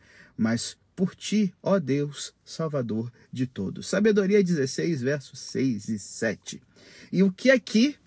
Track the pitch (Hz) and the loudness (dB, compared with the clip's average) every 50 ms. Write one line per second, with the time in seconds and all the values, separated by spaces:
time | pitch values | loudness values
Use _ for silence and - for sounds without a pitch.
0 | _ _ - - - - _ - 220 220 233 226 - - - _ _ _ _ - | _ _ -20 -20 -20 -12 _ -2 0 0 0 0 -2 -6 -10 _ _ _ _ -2
1 | 190 180 - - - - 202 214 208 180 - _ - - 196 196 147 127 139 143 | -2 -2 -4 -6 -6 -2 0 2 2 0 -2 _ 0 0 2 2 2 0 0 0
2 | 147 147 139 - - - - _ _ - - - 160 156 147 139 120 110 107 110 | -2 -4 -6 -10 -12 -12 -14 _ _ -14 -8 -6 -6 -4 -2 -2 -2 -2 -2 -4
3 | 113 120 - _ _ _ - 123 131 127 - - 98 95 98 - - - 180 196 | -4 -6 -10 _ _ _ -6 -4 -4 -4 -4 -6 -6 -6 -6 -8 -6 -2 2 4
4 | 214 226 208 208 196 185 208 208 196 175 175 147 131 135 - - 160 170 170 131 | 4 4 4 4 4 4 4 4 4 4 2 0 0 -2 -2 -2 -2 -2 -2 0
5 | 120 135 147 147 - - - - - - - - 127 135 117 101 104 - 113 101 | 0 -2 -2 -2 -4 -10 -16 -16 -12 -8 -4 -2 0 0 0 -2 -4 -6 -6 -6
6 | - - - - 113 110 92 - - - - - _ _ _ - - - - - | -6 -10 -8 -4 -2 -2 -4 -4 -8 -14 -14 -14 _ _ _ -20 -20 -20 -20 -20
7 | - - - 175 190 196 185 - - 254 269 240 - - - 214 247 294 285 _ | -12 -2 2 2 4 2 2 2 4 4 4 4 2 2 2 4 4 2 0 _
8 | _ | _